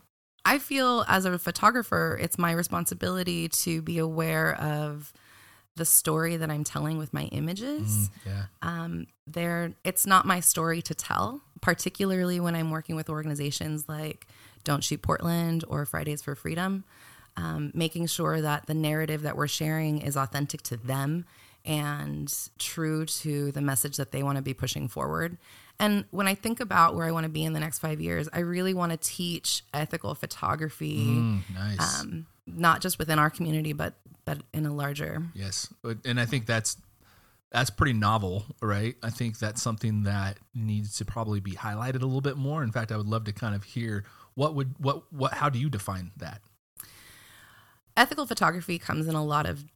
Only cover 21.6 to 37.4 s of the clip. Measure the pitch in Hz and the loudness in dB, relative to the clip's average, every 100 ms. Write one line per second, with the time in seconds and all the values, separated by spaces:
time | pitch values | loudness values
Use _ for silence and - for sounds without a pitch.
21.6 | - 151 147 147 147 147 147 - - - | -4 -2 -2 -4 -4 -6 -4 -6 -8 -6
22.6 | - - 160 156 160 - 156 143 143 139 | -6 -2 0 0 -2 -4 -2 0 0 0
23.6 | 143 135 147 139 135 139 139 139 135 131 | 0 2 0 -2 -4 -2 0 0 -2 -2
24.6 | - 147 135 - 67 160 165 175 - - | -2 -2 -4 -2 -2 0 -2 -6 -16 -20
25.6 | - - 208 202 196 180 196 196 226 233 | -20 0 2 2 0 0 0 0 -2 -4
26.6 | 233 175 165 170 165 165 160 156 156 156 | 0 6 6 6 0 0 0 -2 0 0
27.6 | 156 - 160 156 165 170 151 170 175 175 | -2 -4 -4 -2 -2 -2 -2 -2 -2 0
28.6 | 185 185 170 165 - - 175 165 - - | 0 2 0 0 -2 -2 -4 -2 -2 -2
29.6 | - 143 160 160 - 156 143 - - 151 | -2 -4 -4 -4 -6 -6 -8 -4 -2 -2
30.6 | 156 - 156 110 113 117 117 101 92 92 | -2 -4 -4 0 4 4 4 2 -2 -4
31.6 | 101 98 80 71 73 165 160 _ - 170 | -2 0 0 0 -4 -8 -10 _ -12 2
32.6 | 170 - 190 - 156 156 151 - 165 156 | 4 4 2 -2 2 4 4 4 0 2
33.6 | 156 147 156 - - - - 147 - 151 | 0 -2 -4 -6 -18 -12 -6 -6 -4 -2
34.6 | 151 147 143 143 151 - 170 98 98 98 | -2 0 -4 -4 -4 -4 -6 -6 -6 -4
35.6 | - - 117 110 123 120 117 135 113 113 | -6 -8 -6 -4 0 0 2 0 2 0
36.6 | - - - _ - - - _ | 0 -4 -10 _ -20 -20 -20 _